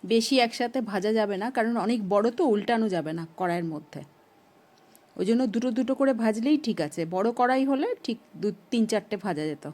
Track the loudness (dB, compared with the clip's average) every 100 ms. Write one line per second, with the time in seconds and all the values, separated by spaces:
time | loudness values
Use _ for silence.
0 | 2 2 4 4 2 0 -2 -2 -4 -2
1 | 0 2 2 0 -2 -2 0 0 0 0
2 | 2 2 2 2 2 2 2 0 2 0
3 | -2 -6 -8 -4 -2 -2 -2 -6 -10 -16
4 | -16 _ _ _ _ _ _ _ _ -20
5 | _ -6 0 2 2 0 -2 -2 -2 2
6 | 2 2 0 0 2 2 2 -2 -4 -4
7 | -4 0 0 2 2 4 2 0 0 -4
8 | -6 -8 -8 -6 -4 -4 -4 0 2 0
9 | -2 -6 -4 -4 -4 -6 -12